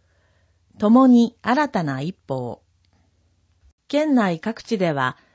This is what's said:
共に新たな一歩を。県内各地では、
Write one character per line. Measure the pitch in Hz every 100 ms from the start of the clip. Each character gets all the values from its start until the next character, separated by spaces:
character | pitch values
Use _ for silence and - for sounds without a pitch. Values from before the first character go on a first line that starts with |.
| _ _ _ _ _ _ _ _
共 | 208 240 262
に | 240 233 -
新 | 202 262 294
た | 202
な | 156 131
一 | 151
歩 | - _ 131
を。 | 120 98 _ _ _ _ _ _ _ _ _ _ _ _ _
県 | 285 302
内 | 254 202 165
各 | 214 226
地 | - 220
で | 175
は、 | 139 127 - _